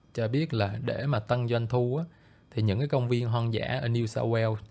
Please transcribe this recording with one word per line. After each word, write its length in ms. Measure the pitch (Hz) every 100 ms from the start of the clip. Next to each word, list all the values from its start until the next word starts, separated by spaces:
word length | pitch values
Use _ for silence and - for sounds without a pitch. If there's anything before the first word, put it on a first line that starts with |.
| _
cho 140 | - 113
biết 260 | 135 160
là 240 | 113 98 110
để 220 | - 110 139
mà 120 | 117
tăng 300 | - 123 120
doanh 180 | 117 113
thu 300 | 123 123 143
á, 80 | 170 - - - -
thì 120 | 117
những 160 | 107 95
cái 100 | 143
công 200 | 135 120
viên 200 | 120 117
hoang 260 | 117 117
dã 240 | 110 - 131
ở 60 | 120
New 180 | 117 110
South 260 | - 117
Wales 240 | 113 113 107 -